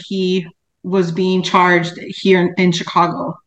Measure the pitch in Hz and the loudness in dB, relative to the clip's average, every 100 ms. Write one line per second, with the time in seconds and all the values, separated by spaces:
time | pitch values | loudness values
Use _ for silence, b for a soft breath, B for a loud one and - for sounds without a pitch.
0 | - 190 185 185 165 - _ _ 185 190 | -6 -4 0 -2 -4 -12 _ _ -4 -2
1 | 175 170 185 185 180 - 180 175 165 - | -2 -2 0 0 0 2 4 2 0 -8
2 | - - 196 185 175 175 180 165 - 180 | -14 -2 2 4 2 2 0 0 -2 0
3 | 170 160 - - | 0 -2 -8 -10